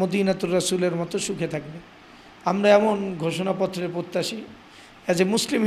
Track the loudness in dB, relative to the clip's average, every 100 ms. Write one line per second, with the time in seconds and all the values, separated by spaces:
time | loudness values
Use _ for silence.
0 | 0 2 2 0 0 0 0 0 0 0
1 | -4 -4 -4 -4 -4 -6 -8 -14 -18 -20
2 | -20 -20 -20 -8 -2 2 6 6 6 0
3 | -2 -4 -4 -2 -2 0 -2 -2 -6 -6
4 | -4 -4 -4 -6 -12 -18 -20 -20 -20 -8
5 | 0 2 2 2 0 2